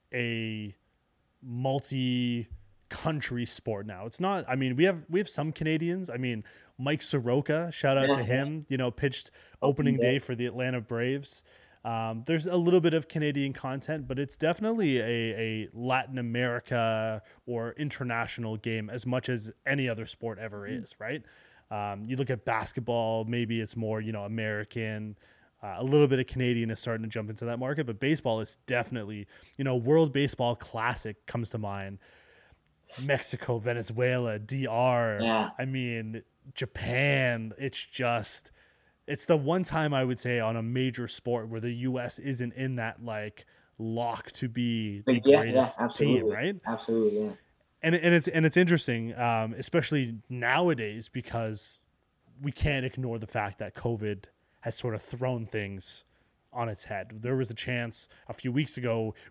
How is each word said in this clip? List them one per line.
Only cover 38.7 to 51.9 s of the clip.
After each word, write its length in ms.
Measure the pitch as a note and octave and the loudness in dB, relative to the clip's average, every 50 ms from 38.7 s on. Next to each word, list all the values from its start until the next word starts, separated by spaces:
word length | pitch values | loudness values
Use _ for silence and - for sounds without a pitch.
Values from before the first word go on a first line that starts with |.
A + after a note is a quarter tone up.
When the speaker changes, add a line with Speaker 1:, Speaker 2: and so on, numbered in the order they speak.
| _ _ _ _ _ _ _ | _ _ _ _ _ _ _
Speaker 1:
it's 180 | - C#3+ C#3+ - | -6 -6 -4 2
the 120 | - E3+ | 4 4
one 280 | D#3 C#3 C#3 E3+ F#3+ F3+ | 4 6 4 2 2 2
time 280 | - D3+ D#3+ D#3 D3+ C#3+ | 0 0 0 2 2 2
I 120 | C3+ C3 | 2 2
would 140 | B2+ B2+ A2+ | 2 0 -2
say 200 | - B2+ B2 A#2+ | 0 0 0 2
on 180 | A2+ A2 A2+ | 2 0 0
a 60 | A#2 A2+ | 0 -2
major 460 | A#2 A#2+ B2+ C3 C3 A#2 B2 A#2+ A2+ | -2 0 0 0 0 0 -4 -6 -6
sport 400 | - - - A#2+ A#2+ A#2+ A2 A2+ | -6 -6 -2 -2 -2 -2 -2 -4
where 120 | A2+ A2+ | -6 -4
the 120 | A2 A#2+ A#2+ | -4 -4 -4
U 260 | A#2+ B2 C3 B2+ B2+ | -2 -2 -2 -2 -2
S 200 | A#2+ B2 - - | -4 -4 -6 -6
isn't 360 | - C#3 C3+ A#2 B2 A#2+ - | -4 -4 -4 -2 -4 -4 -4
in 220 | B2 C3 C3 C3 | -4 -4 -4 -2
that, 280 | B2 A2+ A2 - - A#2 | -2 -4 -4 -6 -8 -8
like, 420 | A#2 A2 G#2+ G#2 G#2+ - - - - _ _ _ _ _ - | -6 -6 -6 -6 -8 -10 -12 -20 -20 _ _ _ _ _ -8
lock 520 | A2+ A2+ A2+ A#2 A#2 A#2 A2+ F#2 - - - | -6 -4 -2 -2 -2 -2 -2 -4 -8 -12 -8
to 160 | - C#3+ B2 | -6 -6 -4
be 520 | A2+ B2+ B2 A#2+ A#2 A2+ A2 G#2+ G2+ G2+ | -2 0 0 2 2 0 0 -2 -4 -2
the 140 | G#2 - B2+ | 2 4 4
Speaker 2:
Like, 120 | A#2+ A2 | 6 10
yeah, 60 | C3+ C#3+ | 10 10
yeah, 100 | - A2+ | 10 8
Speaker 1:
greatest 340 | A2+ A#2 C3 C3 - - | 6 4 4 4 4 2
team, 80 | - A#2 | -2 -2
Speaker 2:
absolutely. 480 | A#2+ - - D3 C#3+ B2+ B2 A2 G#2+ G2+ | -2 0 2 4 4 6 4 4 2 0
Speaker 1:
right? 240 | G#2+ C3 F3+ G3+ F#3 - | 0 -2 -2 -4 -4 -4
Speaker 2:
Absolutely, 580 | - A#2 A2+ - - A2+ A2+ A2 G#2+ G#2 G#2 G#2+ | -4 -6 -4 -2 0 2 4 4 4 2 2 0
yeah. 60 | G#2 G2 - _ _ _ _ _ _ _ _ - | -2 -6 -10 _ _ _ _ _ _ _ _ 2
Speaker 1:
And, 120 | D#3+ E3+ | 2 4
and 200 | E3+ D#3 F3 F3 | 4 6 6 6
it's, 140 | E3+ D3+ F3+ | 6 6 4
and 180 | - E3 D#3+ | 4 4 4
it's 100 | D#3+ - | 6 6
interesting, 640 | F3+ F#3 E3+ F3 D#3 - - A#2+ A2+ A2+ A#2 A#2+ - | 6 6 8 6 4 4 2 0 -2 -2 -4 -2 0
um, 360 | A#2+ A#2 A#2 A2+ A2 A2 A2+ | 2 2 2 2 2 0 -2
especially 640 | A2+ C3 - - E3+ C3 - D#3 D3 C3 A#2 A#2 G#2+ - - | -6 -4 0 2 2 2 2 2 0 0 0 -4 -8 -10 -8
nowadays, 800 | B2+ B2 A#2+ A#2 C3 D#3 F3+ F3+ D#3+ A#2+ A2+ G#2 G#2 A2+ A#2 - | -6 -2 2 4 4 6 6 4 4 2 0 -4 -4 -6 -10 -8
because 720 | - C3 A#2 - - A#2 A#2 A2 A2 G#2 - - - - _ _ | -8 -8 -8 -4 -4 -2 -2 -2 -4 -6 -8 -10 -12 -16 _ _